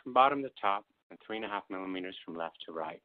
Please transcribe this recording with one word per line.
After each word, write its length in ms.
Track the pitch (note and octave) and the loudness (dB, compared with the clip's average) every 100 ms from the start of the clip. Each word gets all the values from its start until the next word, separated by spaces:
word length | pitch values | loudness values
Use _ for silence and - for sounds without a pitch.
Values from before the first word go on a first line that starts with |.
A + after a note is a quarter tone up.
from 80 | - | 2
bottom 300 | B2+ C3+ C#3+ | 6 6 6
to 80 | C3+ - | -2 -2
top 240 | G2+ G2+ - _ _ | 0 0 -2 _ _
and 80 | F2 - | -18 -8
three 100 | A2 | -6
and 80 | |
a 40 | G#2+ | -4
half 160 | G2+ - | -6 -6
millimeters 460 | F#2+ F#2+ F#2 F#2 F#2 | -6 -4 -6 -6 -10
from 120 | - E2 | -10 -6
left 220 | E2 - - | -6 -8 -10
to 60 | |
right. 280 | D#2+ D#2+ - | -8 -8 -10